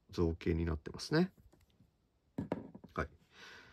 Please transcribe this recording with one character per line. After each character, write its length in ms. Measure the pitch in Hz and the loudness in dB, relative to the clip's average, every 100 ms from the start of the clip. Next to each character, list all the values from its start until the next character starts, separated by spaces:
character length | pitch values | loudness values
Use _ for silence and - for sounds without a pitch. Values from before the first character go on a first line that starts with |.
| - | -6
造 240 | - 82 82 | 2 2 2
形 180 | - | 2
に 100 | 82 | 2
な 100 | 82 | 2
っ 20 | 78 | -2
て 140 | - | -4
ま 80 | - | -8
す 160 | - | 2
ね。 160 | 156 185 - - - _ _ _ _ _ _ _ - - - - - - | 4 4 0 -20 -20 _ _ _ _ _ _ _ -6 -4 -6 -8 -16 -10
は 100 | - | -6
い。 40 | - - _ - - - - | -6 -8 _ -20 -20 -18 -18